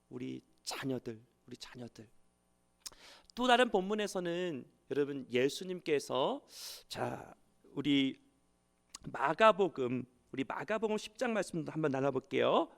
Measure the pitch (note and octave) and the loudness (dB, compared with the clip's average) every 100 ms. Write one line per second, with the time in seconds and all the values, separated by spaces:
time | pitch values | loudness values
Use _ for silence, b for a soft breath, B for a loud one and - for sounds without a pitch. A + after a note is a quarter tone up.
0 | _ B2+ C3 B2+ - _ - - C3+ B2 | _ -10 -8 -10 -14 _ -10 -6 -4 -4
1 | B2 A2 B2 _ - B2 - B2+ A#2 - | -6 -12 -18 _ -20 -18 -16 -14 -16 -16
2 | A2 _ _ _ _ _ _ _ - B | -20 _ _ _ _ _ _ _ -18 B
3 | B B B - B3 A#3+ B3 G3+ F#3+ G#3+ | B B B -2 4 6 6 2 0 -2
4 | G3+ F#3+ F3 E3+ F3+ C3+ - _ _ C3+ | -2 -2 -2 -2 -2 -6 -10 _ _ -2
5 | C#3+ C#3 A#2 A#2+ C#3 - F#3 F3+ E3 C#3+ | 0 -4 -2 2 2 0 -8 -8 0 0
6 | - B2+ D#3+ C#4 B B B B - - | 0 0 0 -2 B B B B -12 -6
7 | B2 B2 - - _ _ _ C#3+ C#3+ C#3 | -6 -6 -12 -20 _ _ _ -4 2 2
8 | C3+ - _ _ _ _ _ _ _ - | 2 -4 _ _ _ _ _ _ _ -16
9 | - - C3+ D#3 A3 F#3 F#3 C#3 B2 B2 | -12 -2 -2 6 6 8 0 0 -2 -2
10 | A#2+ _ _ B2+ C3 - D3 G#3+ G#3+ G#3+ | -6 _ _ -6 -4 -4 -4 -2 0 -2
11 | - - B3+ G#3+ F3 E3+ D3 D#3 D#3 C3 | -6 -4 -2 0 -2 -4 -4 -2 0 2
12 | C#3 C3 - B2+ A#2+ G#3+ E4 | 0 -2 -2 2 4 4 0